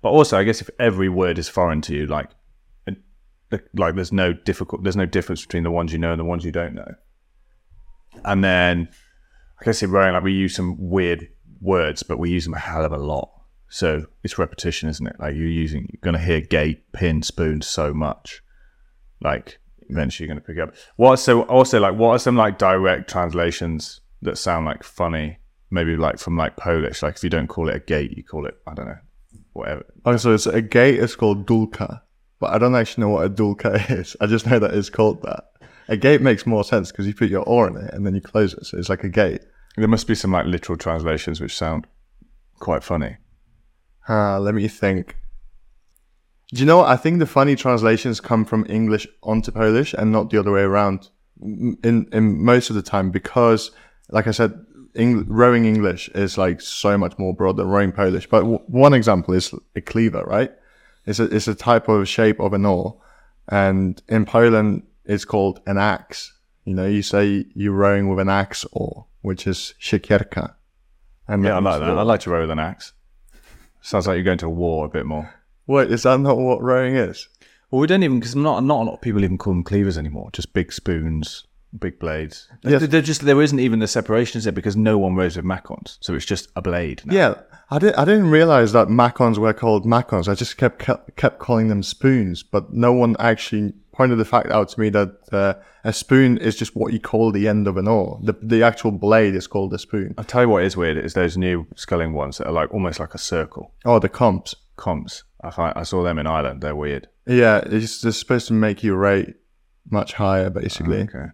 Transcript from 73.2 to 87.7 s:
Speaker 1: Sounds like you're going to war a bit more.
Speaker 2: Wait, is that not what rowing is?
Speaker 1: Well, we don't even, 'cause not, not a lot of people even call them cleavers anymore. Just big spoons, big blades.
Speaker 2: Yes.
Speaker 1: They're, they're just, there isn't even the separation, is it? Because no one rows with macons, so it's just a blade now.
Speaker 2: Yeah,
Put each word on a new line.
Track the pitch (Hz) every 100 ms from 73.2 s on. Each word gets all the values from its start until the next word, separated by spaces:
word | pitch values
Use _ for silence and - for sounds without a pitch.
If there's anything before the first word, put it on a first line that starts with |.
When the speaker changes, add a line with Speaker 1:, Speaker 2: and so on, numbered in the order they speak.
| _ _ _ - _ _
Speaker 1:
Sounds | - 104 92
like | 90
you're |
going | 92 90
to | 82
war | 82 85 80
a | 76
bit | 78 64
more. | 78 78 - _ _ -
Speaker 2:
Wait, | 139 131
is | 117
that | 127 131
not | 139 123
what | 127 123
rowing | 123 127 127 131
is? | 98 - - _ _ _ _
Speaker 1:
Well, | 131
we | 156
don't | 190
even, | 170 123
'cause | 113 131
not, | 151 107
not | 131 147
a |
lot | 113
of | -
people | 120 104
even | 98 92
call | 104
them | 90
cleavers | 85 101 98 82
anymore. | 76 73 -
Just | - -
big | 101 85
spoons, | - - 85 80 78 76 - - _ _ 107
big | 95 -
blades. | 82 78 78 - - -
Speaker 2:
Yes. | - 143
Speaker 1:
They're, | 151
they're | 160
just, | 147 147
there | 143 139
isn't | 151 139
even | 127 113
the | 110
separation, | 120 110 110 120 117
is | 107
it? |
Because | 95 104 101
no | 110 107
one | 95 92
rows | 92 82
with | 92
macons, | 92 - - - -
so | -
it's | 82 -
just | 98 - -
a |
blade | 95 87 82 64 -
now. |
Speaker 2:
Yeah, | 190 143 95 - - _